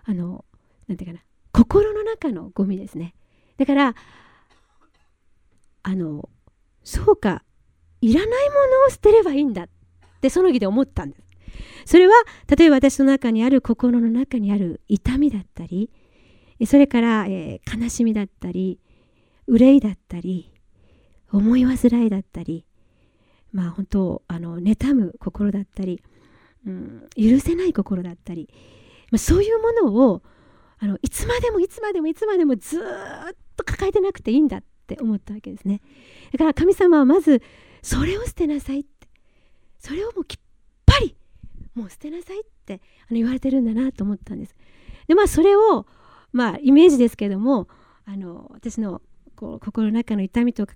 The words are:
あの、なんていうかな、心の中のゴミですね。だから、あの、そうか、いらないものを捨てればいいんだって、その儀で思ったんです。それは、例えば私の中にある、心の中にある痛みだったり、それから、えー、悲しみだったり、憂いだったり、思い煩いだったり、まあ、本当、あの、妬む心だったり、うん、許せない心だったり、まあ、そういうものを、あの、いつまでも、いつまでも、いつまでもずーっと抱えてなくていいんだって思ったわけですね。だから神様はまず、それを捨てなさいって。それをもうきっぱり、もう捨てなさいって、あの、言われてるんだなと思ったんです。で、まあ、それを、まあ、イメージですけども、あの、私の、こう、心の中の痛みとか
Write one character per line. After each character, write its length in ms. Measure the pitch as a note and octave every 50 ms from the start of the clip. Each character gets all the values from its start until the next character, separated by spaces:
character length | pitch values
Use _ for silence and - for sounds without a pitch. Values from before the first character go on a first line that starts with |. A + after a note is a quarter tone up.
| _
あ 100 | - G3+
の、 300 | F3 F3 F3 F#3 - - _ _ _ _ _ _ _ _ -
な 80 | G3
ん 20 | F3
て 80 | F#3
い 40 | F3
う 40 | E3+
か 40 | F3
な、 60 | _ _ _ _ _ _ -
心 400 | - A#3 - - G4 G#4+ G#4+ G#4
の 100 | G#4 G#4+
中 280 | A4 A4+ - - D4+
の 180 | A3+ E3 E3+ -
ゴ 160 | - - G3
ミ 120 | F#3+ G3 F#3
で 100 | G3 G3+
す 100 | - D#3+
ね。 180 | E3+ E3+ - _ _ _ _ _ _ _ _ -
だ 80 | C4+
か 80 | - C#4+
ら、 220 | C#4 C#4 C4 A3+ - - _ _ _ _ _ _ _ _ _ _ _ _ _ _ _ _ _ _ _ _ _ _ _ _ _ _ _ _ _ _ _ _ _ _ _ -
あ 120 | F#3 F#3+
の、 340 | F#3+ E3+ D#3 D3+ D3 - - _ _ _ _ _ _ _ _ _ _ _
そ 300 | - - - - - G#4
う 20 |
か、 280 | - - G#3 E3+ - - _ _ _ _ _ _ _ _ _ _ _
い 120 | - A3 A3+
ら 60 | D#4
な 60 | G4+
い 240 | A4 A#4+ B4+ C#5 C#5+
も 60 | C#5+ C#5 C#5 C5 C5 C5
の 40 | C5+ C5+
を 20 |
捨 80 | - -
て 140 | - G#4
れ 120 | G#4+ A4+ G4+
ば 100 | E4+ C#4
い 60 | C#4
い 60 | D4
ん 80 | C#4 G#3+
だ 100 | F#3 E3+
っ 60 | - _ _ _ _ _ _ _ _ _ _
て、 80 | - C4+
そ 140 | - F4 F#4
の 80 | F#4
儀 80 | C4+ B3
で 80 | G3 F#3+
思 140 | G3+ B3
っ 40 | C4+
た 200 | - _ - F3
ん 60 | C#3
で 60 | - _
す。 120 | _ _ _ _ _ - - - - - - - -
そ 120 | - - F4
れ 100 | F#4 F#4
は、 60 | G#4+ A#4+ A#4 - - - - - C#4+
例 100 | C#4 E4+
え 40 | E4
ば 80 | D4 C4
私 220 | B3+ C#4 - -
の 60 | C#4
中 260 | C4+ C#4 C#4 - B3
に 120 | A3+ A3 A3+
あ 60 | B3+
る、 120 | C#4 C4
心 380 | - - A#3 - - B3 A#3+ A#3+
の 100 | A#3 A#3
中 280 | A3+ A#3+ C4+ - - B3
に 140 | G#3 G3+
あ 60 | G3+ F#3+
る 240 | G3 E3+ D#3+ - _ -
痛 300 | G#3 F#3+ - - B3+ C#4
み 120 | D4 D4
だ 100 | A#3 G3+
っ 40 | F#3 - _
た 120 | - E3+
り、 240 | E3 F3 F#3 G#3+ - _ _ _ _ _ _ _ _ _ _ _ _ _ - A#3
そ 120 | - - C#4
れ 100 | C#4+ C#4
か 140 | - A#3+
ら、 240 | A#3 A#3 A3+ G#3+ G3 G3
え 340 | F#3+ F#3 D#3 D3 - - _
ー、 180 | - - G#3+ A#3
悲 60 | A#3+
し 140 | - - A#3+
み 100 | A3+ G#3+
だ 100 | G#3 G3+
っ 40 | G3
た 240 | _ _ - F3+
り、 280 | F3 F3+ F#3 F#3 F3+ - _ _ _ _ _ _ _ _ _ _ _ _ _ -
憂 280 | B3 A3+ B3 C4 C4+
い 40 | C#4
だ 100 | - G#3+
っ 60 | F#3 - _ -
た 120 | - F3
り、 340 | E3+ F3+ F#3 F3 - _ _ _ _ _ _ _ _ _ _ _ _ _ _ _ _ _
思 260 | - G3+ G3+ A3 A#3+ B3+
い 60 | B3+
煩 420 | B3+ C4 A#3+ - A#3+ A#3 A#3+ A#3
い 40 | A3
だ 80 | G3+ F#3+
っ 60 | F#3+
た 200 | _ - E3 E3+
り、 220 | - E3 E3 - _ _ _ _ _ _ _ _ _ _ _ _ _ _ _ _ _
ま 160 | - F#3+ F3+ E3+
あ、 40 |
本 140 | E3+ - G3
当、 380 | - - G3+ F#3+ F3 - - - -
あ 120 | E3+ E3+
の、 200 | E3+ E3+ E3+ F3
妬 340 | F3 G3+ A3 - - C4+ C#4+
む 220 | C4 G#3 F3 - -
心 320 | - F#3+ - - G#3 G#3
だ 100 | G3+ G3+
っ 40 | G3+
た 180 | - _ - F#3+
り、 200 | F#3 F3+ - _ _ _ _ _ _ _ _ _ _ _ _ -
う 40 | G#3
ん、 400 | F#3+ F3+ - - - - - _ _
許 240 | - G#3+ A3 B3 C4+
せ 160 | - - E4+
な 100 | E4+ F#4
い 80 | F4+ -
心 300 | - G3 - G3+ F3+ F3+
だ 80 | F3
っ 40 | F3
た 180 | - _ - F3
り、 160 | E3 D3+ - _ _ _ _ _ _ _ _ _ _ _ _
ま 40 | -
あ、 20 | A3
そ 220 | - - E4 F#4
う 40 | G4+
い 80 | G#4+
う 80 | A4+ A4+
も 120 | A4 A4+
の 400 | A#4 A#4 G4 B3 G3 A3+ C4+ B3
を、 100 | F#3 - - _ _ _ _ _ _ _ _ _ _ _
あ 80 | -
の、 120 | G3+ G3 -
い 80 | - -
つ 160 | - - -
ま 140 | A#4 A#4+ B4
で 120 | A#4+ A#4+
も、 80 | A4 G4
い 80 | F4 G4+
つ 140 | - -
ま 100 | A4 G#4+
で 100 | G4 F#4
も、 60 | D#4 D#4
い 60 | D#4+
つ 120 | - A4
ま 120 | G#4+ G#4 F#4
で 80 | E4
も 100 | D4 B3+
ず 240 | G3 - - D4 E4+
ー 520 | - F#4 - G4 F#4+ D#4 - - D4 E4+
っ 40 | F#4+ - _ - -
と 80 | - -
抱 260 | - - - G4 F#4+
え 20 |
て 80 | G4+ G#4+
な 120 | F#4 G4
く 100 | F#4+ -
て 100 | - -
い 40 | A3+
い 60 | C#4
ん 60 | D#4 C#4
だ 100 | - F#3+
っ 60 | - _ _ _ _
て 120 | - - -
思 140 | C4 A3+ G#3+
っ 40 | G3
た 140 | - - G#3
わ 60 | G#3+
け 100 | - G3
で 60 | F#3 G3+
す 100 | - F#3+
ね。 140 | G3+ G#3 - _ _ _ _ _ - - - -
だ 80 | - B3+
か 60 | D#4+
ら 80 | D#4 C#4+
神 200 | - D#4+ F4+ F#4+
様 260 | - G4 F4+ E4+ D4+
は 60 | C#4
ま 140 | B3+ D4 F#4+
ず、 220 | D#4+ E4 C#4+ A#3+ - - _ _ _ _ _ _
そ 220 | - - - B3+ C#4+
れ 140 | E4 F#4+ G#4
を 80 | A#4+
捨 80 | A#4+ -
て 140 | - F4 D4
な 120 | D4+ C#4+
さ 140 | - - C4+
い 80 | C#4
っ 20 | C#4
て。 240 | _ _ _ _ _ _ _ _ _ _ _ _ _ _ _ _ _ _ _
そ 140 | - - C#4
れ 120 | F4 G4+
を 60 | A#4
も 100 | - F#4+
う 40 | D#4+
き 100 | - -
っ 20 | - _ _ _ _ _ _ _ _ _
ぱ 140 | - B4+ C#5+
り、 160 | A#4+ D#4 - - _ _ - - - - - - - - - A#3
も 60 | A3
う 40 | F#3
捨 80 | - -
て 120 | - D4+
な 120 | D#4 F4
さ 120 | E4+ - F#4+
い 80 | G4+
っ 20 | A4 _ _ _ _
て、 160 | - G3 F#3 _ _ _ _ _ -
あ 40 | A#3
の、 40 | A#3
言 80 | A3+
わ 60 | A#3+
れ 80 | B3+ C4
て 100 | - C4+
る 120 | C4 C4+
ん 40 | A#3+
だ 80 | A3+ A3
な 180 | A3+ C4 C4
と 120 | - - G3
思 120 | G3+ G#3
っ 20 | -
た 180 | - - G#3
ん 40 | -
で 60 | -
す。 100 | - - _ _ _ _ _ _ - - - - -
で、 80 | D#4
ま 80 | G4 G#4
あ、 40 | F4
そ 140 | - D4+
れ 140 | E4 G4 G4+
を、 320 | G4+ A4 A4 F4 A3+ G3+ _ _ _ _ _ _ _ _ _
ま 240 | - B3 B3 A3 E3+
あ、 40 | -
イ 100 | D4 C4
メ 160 | C#4 D4 E4 F4+
ー 20 |
ジ 80 | D4 B3+
で 100 | A#3+ A#3
す 100 | - -
け 120 | A3 G3+
ど 100 | G3 F#3+
も、 280 | G#3+ B3+ C#4 A3+ - - _ _ _ _ _ _ _
あ 100 | - G3
の、 340 | G3 F#3+ F3 E3+ - - - -
私 280 | - - A#3 - -
の、 200 | A3 G3+ F3 - - _ _ _ _ _ _
こ 200 | _ - - D#3
う、 40 | -
心 280 | - A3 - - A3 G#3
の 60 | G#3+
中 220 | A3+ A#3+ - A3+
の 60 | G3+
痛 220 | F#3+ G3 - A#3+ A#3+
み 100 | A#3+ A#3
と 140 | - G3+ -
か 60 | -